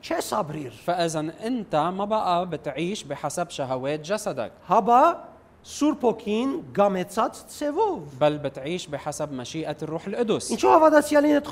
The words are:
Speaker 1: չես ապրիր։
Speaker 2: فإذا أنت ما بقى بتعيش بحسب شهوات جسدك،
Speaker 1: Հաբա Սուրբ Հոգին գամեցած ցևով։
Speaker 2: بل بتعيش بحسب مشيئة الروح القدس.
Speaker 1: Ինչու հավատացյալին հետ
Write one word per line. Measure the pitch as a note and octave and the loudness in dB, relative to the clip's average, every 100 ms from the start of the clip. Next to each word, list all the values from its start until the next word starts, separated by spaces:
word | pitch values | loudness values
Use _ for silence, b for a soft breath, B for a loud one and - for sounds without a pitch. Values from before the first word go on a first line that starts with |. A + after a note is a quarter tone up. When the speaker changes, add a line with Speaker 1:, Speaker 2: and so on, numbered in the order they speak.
Speaker 1:
չես | - E4 - A3 | -8 -6 -2 -2
ապրիր։ | D#3 D#3 C3 - - | -4 -6 -10 -8 -4
Speaker 2:
فإذا | F3+ E3+ D#3 D#3 - A3+ | 0 0 -2 -6 -6 -6
أنت | B3+ G3 D3+ | -6 -2 0
ما | D#3+ F#3+ | 0 -2
بقى | G3+ G#3+ F#3+ F3 F3+ | -2 0 2 0 0
بتعيش | D3+ - D3+ E3+ G#3 | -6 -8 -6 -4 -6
بحسب | C#3+ C#3+ D3+ F3+ E3 | -8 -8 -6 -4 -6
شهوات | - C3 C3 C3+ D#3 | -4 -4 -4 -2 -4
جسدك، | D#3 G#3+ G#3 C3+ G#2 - - | -4 -4 -4 -6 -6 -6 2
Speaker 1:
Հաբա | G3 G#3+ A#3+ E4 F4 - - _ _ | 4 6 8 8 4 -6 -20 _ _
Սուրբ | - - D4 C#4+ | -12 0 0 2
Հոգին | A#3+ A3+ - G#3+ C4+ F3+ D3 | 2 0 -2 -2 0 -4 -4
գամեցած | A#2+ G3+ F#3 F3+ - A#3+ - - | 2 2 2 -4 -2 -2 -4 -16
ցևով։ | - D4 D4+ A4 C#4+ D3 C3 | -6 -4 0 0 -2 -8 0
Speaker 2:
بل | D3+ D3+ | 2 2
بتعيش | C#3 C#3 C#3 F3+ D3+ | -6 -6 -8 -8 -6
بحسب | C#3+ D3+ C#3+ D3 | -8 -8 -6 -6
مشيئة | C3 A#2+ D#3+ D3+ D#3 | -8 -8 -8 -6 -6
الروح | D#3 D#3+ G3 | -6 -6 -6
القدس. | A3 A3+ D#3 - | -4 -2 -2 -2
Speaker 1:
Ինչու | G#3+ F#4+ | 0 6
հավատացյալին | E4+ D#4 D4+ D4 D4 D4 D4 | 8 8 6 4 4 4 4
հետ | C#4+ | 0